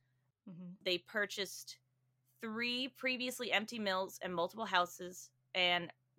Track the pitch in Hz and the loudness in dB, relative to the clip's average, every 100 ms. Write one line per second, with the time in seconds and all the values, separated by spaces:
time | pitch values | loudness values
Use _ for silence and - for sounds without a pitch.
0 | _ _ _ _ - 170 180 185 190 175 | _ _ _ _ -18 -14 -14 -6 0 0
1 | - 220 202 - 185 - - - _ _ | 0 -2 0 -2 -4 -4 -12 -16 _ _
2 | _ _ _ - 226 220 240 247 262 - | _ _ _ -12 -6 -2 -2 0 -4 -2
3 | 262 254 247 - 240 196 214 240 208 190 | -2 0 0 -2 0 0 0 -2 0 0
4 | 190 - 185 175 175 208 214 185 175 - | 0 -4 -4 0 0 -2 4 4 4 0
5 | 180 180 - _ _ 185 180 175 170 - | -10 -12 -18 _ _ 2 4 4 2 -8
6 | _ | _